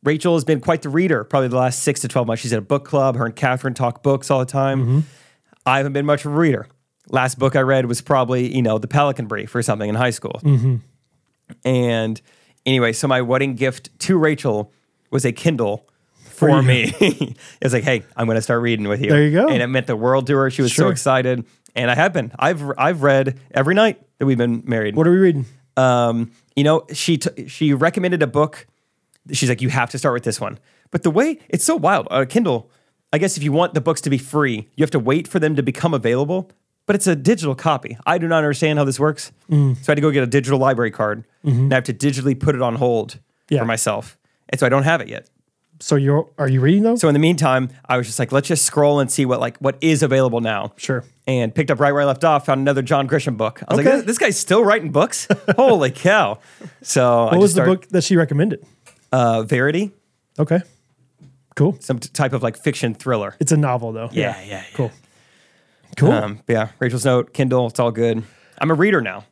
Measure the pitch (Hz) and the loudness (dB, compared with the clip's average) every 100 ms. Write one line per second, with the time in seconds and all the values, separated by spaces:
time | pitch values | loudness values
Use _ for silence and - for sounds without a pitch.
0 | 139 151 180 170 135 151 131 160 147 147 | 0 0 2 0 2 0 0 -2 0 0
1 | 185 139 104 139 127 127 127 123 - 135 | 2 0 0 -2 0 0 0 0 -2 -2
2 | 117 135 117 113 123 113 98 139 139 143 | -2 -2 -2 -4 -2 -4 -2 -4 0 0
3 | 135 131 117 - 131 127 135 117 123 120 | 0 0 -4 -2 -2 0 -4 -2 -4 -2
4 | 139 139 135 135 127 139 135 135 120 135 | -2 -2 0 -2 -2 -2 -2 0 0 0
5 | 151 - _ _ _ _ - 135 139 139 | -2 -10 _ _ _ _ 0 0 0 -2
6 | 147 143 147 147 165 123 - _ _ _ | 0 0 0 0 2 0 -6 _ _ _
7 | _ 131 127 131 135 135 131 135 123 120 | _ -2 -2 0 0 2 2 2 0 -4
8 | - 139 120 127 123 131 117 110 107 143 | 0 0 2 -2 -2 0 0 -2 -2 0
9 | 143 131 110 107 104 120 117 107 104 107 | 0 -2 -6 -8 -6 -4 -2 -4 -2 0
10 | 127 117 - - 147 135 127 120 - _ | -2 -2 -6 -2 2 2 2 -2 -6 _
11 | _ _ _ _ _ - 127 127 120 113 | _ _ _ _ _ -8 -2 0 0 0
12 | 110 113 _ _ _ _ - 131 120 113 | -2 -6 _ _ _ _ -2 2 2 0
13 | 143 127 120 131 139 120 135 123 - _ | 0 0 0 0 0 -2 -4 -4 -18 _
14 | - 185 156 147 135 107 104 _ _ _ | 0 2 2 0 -2 -4 -6 _ _ _
15 | _ 135 127 117 170 147 110 107 _ _ | _ -2 -2 0 -2 0 -4 -4 _ _
16 | _ _ - - 151 147 127 127 117 - | _ _ -20 0 4 6 4 2 0 2
17 | 202 - 151 - - - 131 123 135 120 | 0 2 -6 -8 -20 -6 -2 0 0 -2
18 | - - 117 110 110 117 120 113 104 104 | -4 -6 -2 -2 0 -2 0 -2 -2 -4
19 | 139 147 151 160 277 294 123 131 131 113 | 2 4 4 2 2 0 0 -2 -2 -2
20 | 120 131 123 139 135 127 127 - 160 156 | 0 0 2 0 0 0 0 2 0 0
21 | - 131 127 123 117 _ _ - 123 123 | 0 0 0 -4 -6 _ _ -4 -2 2
22 | 180 170 117 - 139 170 143 - 139 175 | 0 0 -6 -2 -2 -2 -6 -2 0 2
23 | 139 135 135 131 - - 139 190 220 - | 2 4 2 -4 -6 -2 0 2 2 0
24 | _ _ 135 127 120 117 127 117 107 107 | _ _ 0 2 0 -2 -2 -2 -2 0
25 | 160 180 190 151 120 _ _ - 131 123 | 4 6 4 2 -4 _ _ 0 2 4
26 | 117 117 117 _ _ - 147 156 - 147 | 2 0 -4 _ _ 0 2 2 -2 -6
27 | - 160 - - 139 - 151 139 160 - | -2 -2 -2 -8 -16 -4 0 2 0 0
28 | 180 175 143 139 151 - - _ _ _ | -2 0 0 0 -2 -4 -20 _ _ _
29 | _ _ - 139 131 120 127 131 120 131 | _ _ -10 -2 -2 0 -2 -2 -2 -2
30 | 147 120 117 107 104 107 _ _ _ 151 | -2 -2 -4 -6 -8 -12 _ _ _ -2
31 | 175 160 294 311 _ - - 320 156 190 | 0 0 0 -4 _ -2 0 0 2 0
32 | - 131 131 226 208 120 - _ _ _ | 0 -2 0 0 0 -2 -4 _ _ _
33 | _ 156 190 175 147 143 175 160 135 160 | _ -2 0 -2 -2 0 0 0 -2 -2
34 | - 139 131 147 139 110 107 - 156 156 | -2 -2 -2 -2 0 -2 -10 -2 0 0
35 | 113 151 - 190 156 147 135 127 170 147 | 0 0 0 -2 0 0 -2 -2 -2 0
36 | 117 123 147 185 180 _ _ _ - 202 | 0 0 0 -4 -6 _ _ _ -2 0
37 | 190 160 135 226 156 131 165 143 - 113 | 0 0 2 2 0 -2 0 -2 -4 -8
38 | - 175 165 165 151 139 160 151 139 127 | -2 0 2 0 0 0 0 2 0 0
39 | 151 147 - _ - 151 139 131 - 147 | -2 -2 -12 _ 0 2 2 0 0 2
40 | 151 143 123 139 123 135 131 123 113 - | 2 2 2 0 2 2 2 2 -2 -2
41 | 107 107 - _ 151 123 135 131 123 123 | -4 -4 -10 _ -2 2 2 2 0 -2
42 | 143 135 135 135 143 135 123 117 123 117 | -2 0 -2 0 -2 0 -2 0 0 0
43 | 104 - _ _ _ 147 117 113 - 104 | -4 -12 _ _ _ -2 0 -2 -2 -4
44 | - _ _ _ - 131 131 139 139 165 | -8 _ _ _ -12 -2 2 2 2 0
45 | - 113 - _ _ _ _ 156 - 147 | -4 -14 -16 _ _ _ _ _ -2 0
46 | 139 143 - - 143 131 135 196 220 233 | 2 0 -2 -6 -2 2 2 2 2 2
47 | 165 147 160 170 147 131 127 - - 127 | 2 2 2 2 2 0 -2 -10 -4 -2
48 | 113 - 123 135 131 139 - - 147 147 | -2 -6 -2 -2 0 -2 0 2 2 2
49 | 131 - 131 123 120 - 135 131 160 156 | 0 0 0 0 -4 -2 -4 -2 0 2
50 | 151 135 131 117 113 104 101 _ - 127 | 2 2 2 0 -2 -4 -6 _ -6 -6
51 | - _ - 131 113 - 143 135 143 143 | -6 _ -4 -2 -2 -2 0 2 2 2
52 | 143 131 165 147 143 135 139 139 127 147 | 0 2 2 2 0 0 0 0 0 -2
53 | 139 147 139 110 110 - - 208 262 277 | 0 -2 -2 -4 -4 -6 -2 2 4 2
54 | 226 233 - - - 196 214 220 165 139 | 0 -2 -2 -2 0 2 4 2 0 0
55 | - - - - - 185 262 208 131 127 | 0 -2 -2 -2 -2 2 4 4 2 0
56 | 180 214 123 107 _ - 180 _ - 139 | 2 4 2 -4 _ -20 -20 _ -4 2
57 | 123 117 113 170 202 175 165 185 - 180 | 4 4 4 4 4 4 2 0 0 -2
58 | - 180 156 143 196 - - _ - _ | 2 2 2 0 0 -2 -12 _ -20 _
59 | _ 127 120 113 107 127 135 160 208 _ | _ 0 2 0 -2 0 0 0 -4 _
60 | _ _ _ - 151 170 - _ _ _ | _ _ _ -6 0 0 -2 _ _ _
61 | _ _ - _ _ - 147 - - 123 | _ _ -20 _ _ 0 0 0 -6 -8
62 | - - 139 127 117 104 - - 117 110 | -8 -4 -2 -2 -4 -4 -6 -2 -4 -4
63 | 131 117 101 - 139 156 143 123 117 110 | -4 -4 -4 -4 0 2 0 -2 -6 -10
64 | 117 - 104 95 95 98 - - 120 - | -8 -4 -4 -6 -12 -14 -14 -6 -6 -6
65 | _ _ _ _ _ _ _ _ _ - | _ _ _ _ _ _ _ _ _ 2
66 | 139 110 104 104 - 117 113 - 127 120 | 2 4 -2 -8 -2 -2 -2 -4 -4 0
67 | 131 127 120 - 131 127 120 - 120 110 | 2 2 0 -2 0 0 0 -2 -2 0
68 | 117 113 107 _ _ - 147 160 196 190 | -2 -2 -8 _ _ -6 -2 2 2 2
69 | 110 98 107 | -2 -10 -16